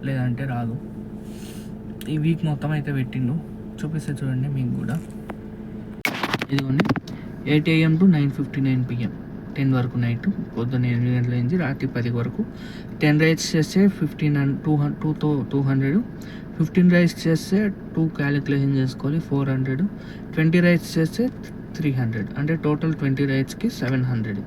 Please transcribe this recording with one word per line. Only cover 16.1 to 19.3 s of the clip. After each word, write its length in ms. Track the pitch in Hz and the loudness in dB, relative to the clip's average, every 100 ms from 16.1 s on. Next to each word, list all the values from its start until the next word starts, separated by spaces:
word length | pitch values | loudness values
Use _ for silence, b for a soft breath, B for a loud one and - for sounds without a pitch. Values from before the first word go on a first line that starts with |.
| - B B B - | -10 B B B -2
ఫిఫ్టీన్ 340 | 160 - 180 175 | 0 6 8 8
రైడ్స్ 220 | 175 - 160 | 6 2 2
చేస్తే 320 | 160 - 196 208 196 - - | 2 2 2 2 -2 -6 0
టూ 80 | 165 - | 0 0
క్యాలిక్యులేషన్ 540 | 143 143 139 139 139 139 | 0 0 2 2 2 2
చేసుకోవాలి, 380 | 127 - 135 160 | 0 -2 -2 -2
ఫోర్ 200 | - | 0